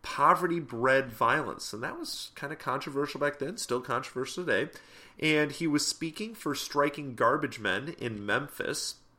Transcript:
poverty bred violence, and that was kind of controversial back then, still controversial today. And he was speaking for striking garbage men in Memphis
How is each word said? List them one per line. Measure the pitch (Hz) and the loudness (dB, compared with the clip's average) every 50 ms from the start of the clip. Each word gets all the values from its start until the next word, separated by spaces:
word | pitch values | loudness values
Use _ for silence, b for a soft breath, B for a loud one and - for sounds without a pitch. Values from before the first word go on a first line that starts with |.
poverty | - - - - 143 156 180 - 180 175 170 170 | -8 -6 2 4 6 6 6 6 4 0 0 -2
bred | 147 120 120 113 120 131 135 135 131 123 | -2 -4 -2 2 4 6 6 6 4 0
violence, | 110 - 123 113 131 156 139 104 - - - - | -2 2 4 4 4 4 2 -2 -6 -8 -10 -10
and | - 110 | -8 -6
that | 120 165 - 339 | -6 -6 -6 -8
was | 330 - - - - - _ | -8 -8 -8 -8 -10 -12 _
kind | - - 143 | -10 -10 -10
of | - - | -10 -6
controversial | - 135 127 - - 156 139 139 147 143 - 135 | -4 -4 -4 -4 -4 -4 -2 -2 -2 -2 -2 0
back | 143 143 143 - | 0 -2 0 -2
then, | 135 156 185 | -6 -6 -4
still | 120 - - 120 127 | -6 -4 -2 -2 -2
controversial | 123 - 120 151 170 - - 127 127 - - 180 180 | -2 -2 -2 -2 -4 -4 -6 -6 -6 -4 -6 -6 0
today. | 160 113 95 135 - B B B B B B B B B B | 2 2 2 2 0 B B B B B B B B B B
And | - 156 156 151 151 143 | 2 4 4 4 4 2
he | 143 - 165 | 0 -2 0
was | 160 147 147 147 | 2 2 2 2
speaking | - - - 165 160 156 - 208 226 | 0 -2 -4 -6 -6 -6 -6 -8 -8
for | 226 - - 160 139 | -8 -6 -4 -4 -4
striking | - - - - 147 143 151 151 - 147 135 123 | -2 -4 0 2 4 4 4 2 -4 -8 -8 0
garbage | 113 123 117 135 156 151 127 110 117 | 4 4 4 6 4 0 -4 -6 -2
men | 104 98 92 104 131 151 - - | 0 0 0 0 -2 -6 -8 -6
in | - 120 110 104 101 | -6 -6 -6 -4 -2
Memphis | 101 104 127 147 139 - - - - - - - - - - _ _ _ | 0 0 0 0 -4 -6 -4 -4 -2 -2 -2 -4 -6 -8 -10 _ _ _